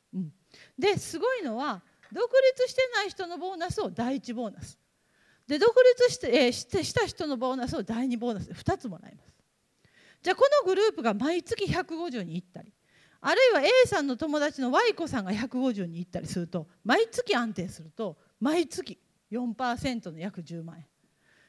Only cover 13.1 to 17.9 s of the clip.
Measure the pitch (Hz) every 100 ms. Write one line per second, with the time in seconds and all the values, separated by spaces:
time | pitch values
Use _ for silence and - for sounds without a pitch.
13.1 | _ - 370 523 359 294 508 494 392 285
14.1 | 247 311 302 294 - 247 302 466 - 320
15.1 | 247 185 208 247 247 262 208 175 165 175
16.1 | 175 160 180 170 175 160 _ 202 320 453
17.1 | - - 269 233 190 143 - 160